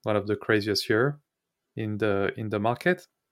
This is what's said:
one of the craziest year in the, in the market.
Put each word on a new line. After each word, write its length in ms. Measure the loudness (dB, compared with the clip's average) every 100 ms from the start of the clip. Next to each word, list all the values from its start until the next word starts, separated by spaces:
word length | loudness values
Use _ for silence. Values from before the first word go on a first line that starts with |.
one 120 | -2 0
of 120 | 0
the 80 | -2
craziest 520 | 2 2 2 0 2
year 320 | 2 2 -2 _ _ _ _ _ -8
in 220 | -4 -2
the, 340 | 0 2 0 -2
in 120 | -4
the 100 | -2
market. 480 | 0 0 0 0 -4 _ _